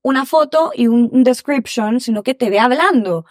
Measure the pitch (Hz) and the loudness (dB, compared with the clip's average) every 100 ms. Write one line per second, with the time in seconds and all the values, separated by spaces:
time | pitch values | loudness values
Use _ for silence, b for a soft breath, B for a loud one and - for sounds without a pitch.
0 | 254 269 262 320 302 311 320 - 233 233 | -4 -2 0 0 2 0 0 0 2 2
1 | 233 254 254 247 - 277 - - 214 240 | 2 2 2 2 -2 -4 -4 -4 -2 -2
2 | 240 214 254 262 226 202 240 269 370 285 | -4 -4 -4 -4 -2 2 2 2 2 0
3 | 196 165 160 | 0 -4 -6